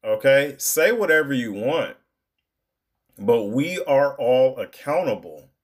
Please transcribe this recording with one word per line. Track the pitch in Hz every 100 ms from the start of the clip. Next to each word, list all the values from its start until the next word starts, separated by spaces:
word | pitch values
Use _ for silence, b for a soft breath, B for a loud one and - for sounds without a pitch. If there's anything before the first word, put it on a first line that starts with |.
Okay. | 110 107 135 139 143 135
Say | - 156 185
whatever | 233 185 156 143
you | 131 113
want. | 101 120 160 95 - _ _ _ _ _ _ _ _ _ _ _ _
But | 101 117
we | 101 120 147 135
are | 143 139 143 -
all | 120 127 131 123
accountable, | 98 - 143 160 160 95 85 78 - _